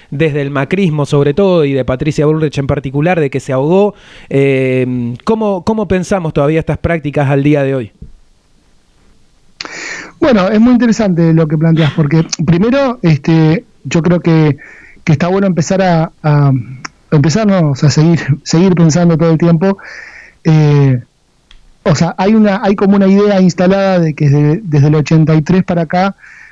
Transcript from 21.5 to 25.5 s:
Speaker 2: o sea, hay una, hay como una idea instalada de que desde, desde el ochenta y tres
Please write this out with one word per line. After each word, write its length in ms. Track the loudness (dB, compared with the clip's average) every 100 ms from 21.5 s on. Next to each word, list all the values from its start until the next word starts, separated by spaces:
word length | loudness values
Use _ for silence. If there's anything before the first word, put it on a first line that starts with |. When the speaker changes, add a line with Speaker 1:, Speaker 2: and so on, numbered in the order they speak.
| -20 -20 _
Speaker 2:
o 120 | -2
sea, 200 | 0 -2 -2
hay 160 | 0
una, 260 | 2 2 0
hay 140 | -2 0
como 200 | 2 2
una 100 | 4
idea 340 | 2 2 2
instalada 580 | 0 2 0 2 0 0
de 160 | -2
que 140 | 0 0
desde, 320 | 2 2 0
desde 240 | -2 0 2
el 60 |
ochenta 400 | 2 2 2 2
y 80 | 0
tres 220 | 0